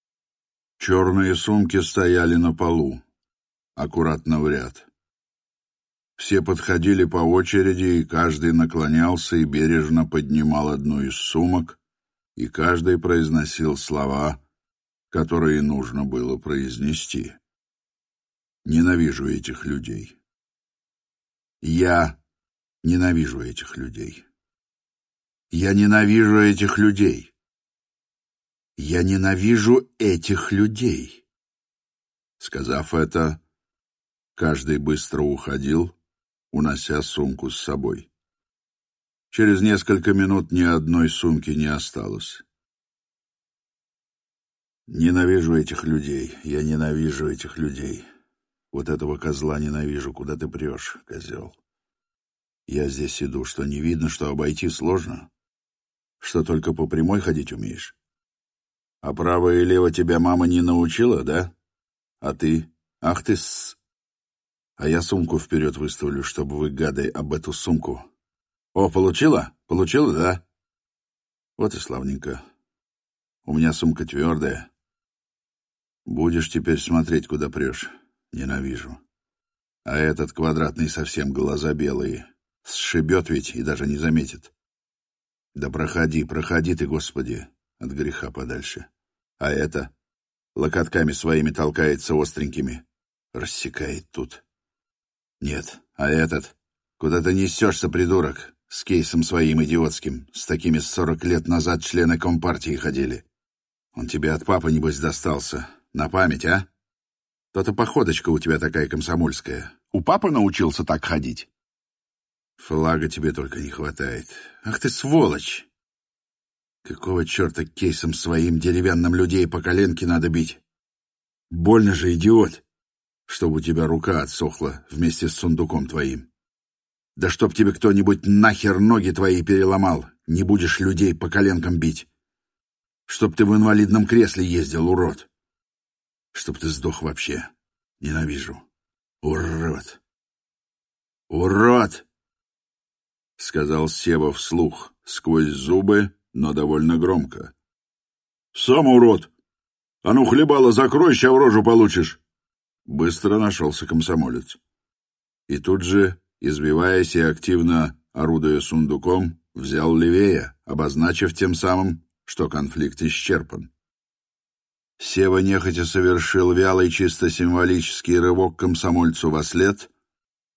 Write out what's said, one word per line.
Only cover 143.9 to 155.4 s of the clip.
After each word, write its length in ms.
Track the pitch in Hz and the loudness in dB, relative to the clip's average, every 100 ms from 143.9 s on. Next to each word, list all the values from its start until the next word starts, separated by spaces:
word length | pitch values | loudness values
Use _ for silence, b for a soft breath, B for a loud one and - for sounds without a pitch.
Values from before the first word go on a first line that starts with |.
| - 87 78 76 | -2 0 2 0
вслух, 640 | - - 85 80 - - _ | -2 -4 0 0 -2 -18 _
сквозь 440 | - - 80 80 76 | -14 -8 0 2 2
зубы, 640 | 67 65 92 98 104 98 - _ | -2 0 2 4 4 2 -4 _
но 200 | - 76 | -4 -4
довольно 440 | 71 73 76 80 85 | -2 0 2 2 2
громко. 540 | 90 87 67 - - _ _ _ _ _ _ _ _ _ _ | 2 0 -2 -10 -18 _ _ _ _ _ _ _ _ _ _
"Сам 320 | - - 139 139 | -4 4 6 8
урод! 440 | 123 117 92 - _ _ _ _ _ _ _ | 8 8 6 0 _ _ _ _ _ _ _
А 120 | - | 2
ну, 100 | 127 | 4
хлебало 480 | 127 139 151 143 127 | 6 6 6 8 8
закрой, 420 | 110 131 139 175 | 6 6 6 6
ща 160 | 123 127 | 6 6
в 60 | 131 | 8
рожу 260 | 135 110 | 8 6
получишь!" 580 | 107 113 107 92 80 - _ _ _ _ _ _ - | 8 8 8 4 -2 -4 _ _ _ _ _ _ -8
Быстро 520 | 69 82 82 101 107 | -2 0 0 2 2
нашёлся 480 | 104 90 76 - 82 | 2 0 -2 -4 -2
комсомолец. 720 | 80 80 80 67 62 - - _ _ _ _ _ _ _ _ | 0 0 0 0 -4 -10 -18 _ _ _ _ _ _ _ _